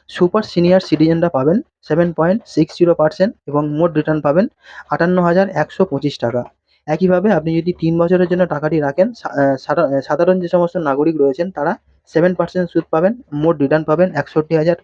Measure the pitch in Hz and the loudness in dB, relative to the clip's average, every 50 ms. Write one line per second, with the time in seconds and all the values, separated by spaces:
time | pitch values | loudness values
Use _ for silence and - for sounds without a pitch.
0 | _ _ - - 180 175 - 214 208 - - 180 175 175 185 190 185 - 160 151 | _ _ -4 -2 -2 0 0 -2 -4 -2 -2 0 2 4 4 2 2 0 0 2
1 | 156 160 165 165 170 170 - 135 131 151 175 233 320 - _ _ _ - 156 160 | 2 2 2 2 0 0 0 0 0 2 0 0 -2 -6 _ _ _ -4 0 0
2 | 175 175 160 - 156 170 190 233 - - - - 160 - - - 175 170 165 - | 0 0 0 -2 0 0 0 -2 -4 -4 -2 -2 0 0 0 0 2 2 2 2
3 | 151 151 - - 185 214 - _ _ - 143 147 151 151 147 151 170 175 156 156 | 2 0 2 0 -2 -2 -2 _ _ -4 -2 -2 -2 -2 -2 0 0 0 0 -2
4 | 151 - 156 156 147 147 143 175 208 294 - _ _ - - - - _ 147 - | -2 0 -2 -2 0 0 2 2 0 0 -4 _ _ -20 -20 -20 -8 _ -2 0
5 | 165 175 185 185 175 170 170 185 196 190 185 151 151 - - - 190 - 143 139 | 0 2 2 2 2 2 2 2 0 0 -2 -4 -4 -4 -2 -4 -2 -2 -2 -4
6 | 143 143 - - - 117 117 123 120 - _ _ _ _ _ _ _ - 151 165 | -4 -4 -6 -4 -6 -4 -4 -4 -6 -8 _ _ _ _ _ _ _ -6 -2 0
7 | 190 180 180 180 185 220 202 160 156 165 160 165 165 175 175 - - 165 165 170 | 2 2 2 2 2 2 0 0 0 -2 -2 -2 -2 -2 -4 -2 -2 -2 0 2
8 | 170 170 185 180 180 170 180 180 185 170 175 190 151 151 160 160 147 139 143 - | 2 2 4 2 2 2 2 0 0 0 -2 -4 -2 -2 0 0 0 -2 0 0
9 | 185 247 233 - - - - 139 139 139 135 131 - - 151 165 165 135 139 139 | 0 0 0 -8 -12 -12 -4 0 0 0 0 -2 -2 -4 -2 0 0 0 0 -2
10 | 127 - 151 147 175 185 185 185 180 170 180 175 175 170 - 185 165 143 135 139 | -2 -2 -2 0 2 2 2 0 -2 -2 0 0 0 0 -2 -4 -4 -2 0 0
11 | 151 165 160 151 139 139 135 - 170 190 - - 147 160 202 - _ _ _ _ | 0 0 2 2 0 0 0 -2 -6 -6 -4 -4 -4 -4 -4 -4 _ _ _ _
12 | _ _ - 160 165 180 185 - 170 165 - 185 180 170 - 170 160 - - 160 | _ _ 0 2 2 2 2 0 -4 -2 -2 -4 -4 -2 -2 -4 -4 -2 -2 0
13 | 170 196 240 247 - _ 147 147 151 165 165 147 139 135 151 156 160 - 151 156 | 0 0 0 -2 -10 _ -6 0 0 0 2 2 0 0 0 0 0 0 0 2
14 | 180 185 165 147 143 - - 160 156 156 165 160 156 165 170 - | 0 0 0 -4 -6 -2 -2 -4 -2 0 0 0 0 0 -2 -2